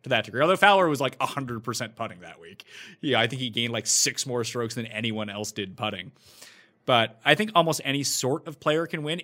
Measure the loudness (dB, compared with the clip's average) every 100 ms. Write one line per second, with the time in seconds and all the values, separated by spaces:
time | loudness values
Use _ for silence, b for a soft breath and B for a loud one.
0 | -2 0 0 0 2 6 6 6 4 2
1 | -2 -2 -4 -4 -8 -8 -6 -6 -6 -8
2 | -10 -10 -20 -20 -20 -20 -20 B B -8
3 | 0 2 2 0 -6 -2 -2 -2 0 2
4 | 0 -2 -4 -4 -4 -4 -6 -6 -8 -4
5 | -4 -4 -6 -6 -8 -8 -10 -6 -8 -8
6 | -12 -20 b b b b b b 2 4
7 | 4 0 4 4 4 2 2 0 -2 -4
8 | -2 -4 -2 -4 -6 -6 0 0 -2 -6
9 | -6 -4